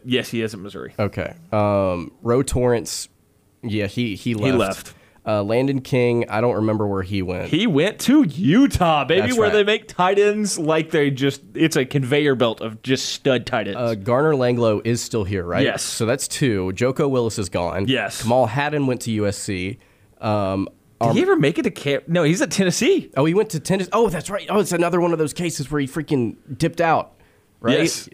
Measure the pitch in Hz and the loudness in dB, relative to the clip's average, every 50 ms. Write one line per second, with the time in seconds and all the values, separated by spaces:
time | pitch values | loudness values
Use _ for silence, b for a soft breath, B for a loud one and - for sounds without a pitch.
0 | - 127 123 120 113 - - 117 113 110 110 101 90 101 87 80 64 - - - | -4 -2 -2 -2 -2 -2 -4 -4 -4 -4 -6 -10 -12 -14 -12 -12 -14 -10 -4 -4
1 | 107 101 - - 87 - - - - - - 107 104 104 101 101 98 95 90 87 | -2 -2 -2 -4 -6 -8 -10 -14 -10 -4 -2 0 2 2 2 2 2 0 0 -2
2 | 82 - - _ - 117 117 127 139 - - 131 123 123 120 113 - - - - | -6 -10 -14 _ -2 0 2 2 2 0 0 0 2 2 2 0 -2 -6 -8 -10
3 | - - _ _ _ _ _ _ _ _ _ _ - 120 101 107 101 95 - - | -10 -12 _ _ _ _ _ _ _ _ _ _ -8 -6 -4 -2 -2 -2 -2 -4
4 | 123 117 98 95 - 120 117 107 104 135 127 123 104 95 98 - - - b b | -4 -4 -4 -6 -6 -4 -4 -2 0 0 2 2 0 0 -2 -6 -10 -16 b b
5 | b b b b _ 113 110 104 101 101 110 120 131 139 139 135 131 - - 127 | b b b b _ -2 -2 -2 0 0 0 0 0 0 -2 -2 -4 -2 0 2
6 | 123 120 120 120 117 - - 107 113 123 107 98 107 110 107 107 107 101 98 95 | 2 2 2 0 -2 -2 -2 0 0 0 0 0 0 0 0 0 -2 -2 -2 -4
7 | 92 90 101 98 92 87 90 90 92 - 151 160 214 240 165 135 160 196 - - | -4 -4 -4 -4 -4 -4 -4 -6 -4 -2 -2 0 0 2 2 2 2 0 -2 -2
8 | - - 262 311 277 170 127 135 190 135 160 233 285 277 - - 180 170 156 147 | 2 4 6 6 4 4 0 0 2 4 6 6 6 6 4 2 2 2 2 2
9 | 139 127 160 185 208 233 254 233 214 208 214 214 202 202 214 214 - - - - | 2 2 2 2 2 2 2 2 2 4 4 4 4 4 2 0 -2 -6 -2 0
10 | 180 185 202 196 208 208 208 214 214 196 - - 160 147 160 160 160 160 - 160 | 2 4 4 4 4 4 2 2 -2 -2 -2 -2 0 0 0 0 0 0 0 2
11 | 147 143 139 123 139 143 135 - - - - 143 156 160 - 156 131 127 - 147 | 2 2 2 2 0 0 0 -2 -8 -12 -2 0 0 2 2 0 0 0 0 -2
12 | 135 120 139 147 151 147 135 120 123 117 107 - - 113 110 110 - 127 131 127 | 0 2 2 2 4 2 2 2 2 0 0 -2 -8 -10 -10 -10 -4 -2 -2 -2
13 | - - - - - 143 131 123 - - 123 117 104 101 98 120 123 117 113 101 | -2 -4 -8 -2 0 2 2 2 0 -2 -4 -4 -2 -4 -4 -4 -2 -2 -2 -4
14 | 95 98 120 131 147 160 151 135 123 123 123 120 120 113 107 101 - 113 120 117 | -2 0 0 2 4 2 2 2 2 2 2 2 2 2 2 2 0 0 -2 -2
15 | - - - 117 101 92 101 95 87 85 85 92 139 131 104 - - - - - | -2 -4 -4 -2 -2 -2 -2 -4 -4 -2 0 0 2 2 0 -2 -4 -6 -4 -2
16 | 117 107 120 143 - - - - 156 131 110 98 92 92 95 95 120 127 131 - | -2 0 0 -2 -4 -6 -4 -2 0 0 0 0 -2 -2 -2 0 0 0 0 0
17 | 156 143 131 127 120 113 107 - 101 87 - 92 87 85 78 90 98 110 131 120 | 0 0 0 0 0 -2 -2 -4 -6 -4 -4 -2 -2 -2 -2 -2 -2 0 0 -2
18 | 107 95 - - - 113 120 131 127 107 107 139 143 147 151 151 143 131 127 110 | -2 -4 -6 -6 -2 0 2 2 2 2 0 -2 -2 -2 -2 -2 -2 -2 -2 -4
19 | - 117 113 107 104 101 98 - - - 101 92 90 95 113 b b b b b | -4 -4 -4 -2 -2 -2 -2 -4 -6 -6 -6 -4 -4 -6 -8 b b b b b
20 | b b b _ - 110 107 104 101 95 95 98 95 - - _ _ _ _ _ | b b b _ -4 -2 -2 0 0 -2 -2 -2 -4 -6 -8 _ _ _ _ _
21 | 117 117 131 214 349 370 392 339 151 139 170 320 277 226 - - - 147 139 135 | 0 0 2 2 2 2 2 2 2 2 0 0 -2 -4 -6 -4 -2 -2 -2 -2
22 | - - 165 175 165 147 165 208 285 190 - - 190 180 - - 220 302 392 320 | -2 -2 0 2 2 2 2 2 0 0 0 0 0 0 0 2 2 2 2 2
23 | - - - 135 139 160 170 196 220 214 - 156 - - 185 196 185 170 - 220 | 0 -2 -2 0 0 2 2 2 2 0 -2 -6 -2 -2 -2 -2 0 0 0 2
24 | 233 208 156 165 151 - 202 196 165 151 175 214 196 - 180 165 170 175 170 180 | 2 2 0 -4 -6 -8 -8 -8 -4 0 0 0 2 2 0 0 0 2 2 2
25 | 170 175 170 156 160 143 - - 180 170 147 - 143 - 151 147 143 131 - 170 | 2 2 2 0 0 -2 -2 -4 -4 -4 -4 -4 -6 -4 -2 -2 -2 -2 -4 -6
26 | 147 - 151 135 120 110 - - _ - 139 - 156 165 160 - 170 165 156 120 | -4 0 0 0 0 -2 -4 -8 _ -16 -6 -2 -2 -2 0 0 2 2 2 2
27 | - - - b b b b b b b b _ - 117 139 - 156 165 - - | 0 -4 -10 b b b b b b b b _ -2 0 2 2 2 0 -2 -4
28 | - - | -10 -10